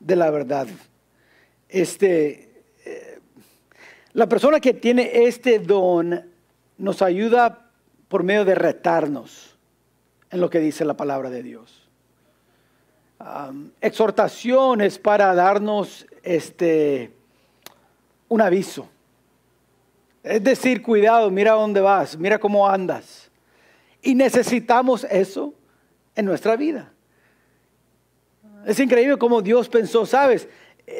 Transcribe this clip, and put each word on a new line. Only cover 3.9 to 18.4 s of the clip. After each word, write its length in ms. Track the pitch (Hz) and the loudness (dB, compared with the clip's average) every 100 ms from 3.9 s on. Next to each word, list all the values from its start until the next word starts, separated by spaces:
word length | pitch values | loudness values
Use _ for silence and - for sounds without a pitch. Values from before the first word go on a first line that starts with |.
| - _ | -20 _
la 140 | - 220 | -2 0
persona 300 | 226 269 302 | 2 2 2
que 160 | 254 | 2
tiene 520 | - 226 247 233 233 233 | 0 2 2 2 2 2
este 340 | 233 254 220 | 2 0 0
don 640 | 175 202 185 175 170 175 - _ _ _ _ - | 2 0 2 0 -2 -6 -8 _ _ _ _ -10
nos 260 | 190 180 | -8 -2
ayuda 680 | 190 180 226 240 240 233 _ _ _ _ _ | -2 0 0 2 2 -2 _ _ _ _ _
por 160 | 190 | -4
medio 200 | 180 208 | 0 0
de 120 | 196 180 | 2 2
retarnos 880 | 165 - 180 170 151 139 - - - _ _ _ _ _ _ _ _ | 0 -2 -2 0 -2 -6 -12 -20 -20 _ _ _ _ _ _ _ _
en 100 | 180 | -4
lo 80 | 175 | -2
que 120 | 170 | 0
dice 240 | 156 143 | -2 -2
la 120 | 156 139 | -6 -4
palabra 320 | 147 139 131 | -6 -6 -8
de 140 | 127 | -12
Dios. 460 | 123 117 113 _ _ _ _ _ _ _ _ _ _ _ _ _ _ _ | -14 -18 -20 _ _ _ _ _ _ _ _ _ _ _ _ _ _ _
Am, 540 | - 143 139 139 147 _ | -16 -14 -14 -16 -18 _
exhortación 1000 | 220 - 214 202 196 - 233 254 262 233 | -6 0 0 0 -2 -4 -2 2 2 0
es 160 | 202 - | -2 -2
para 380 | - 208 196 | 0 2 2
darnos, 720 | 180 180 202 208 208 180 - - - | 4 2 0 -2 -4 -6 -12 -20 -16
este, 880 | - 170 - - 170 156 147 135 113 - _ _ _ _ - - _ _ _ _ _ | -6 -6 -6 -4 -2 0 0 -2 -8 -18 _ _ _ _ -20 -20 _ _ _ _ _
un 120 | 226 | -2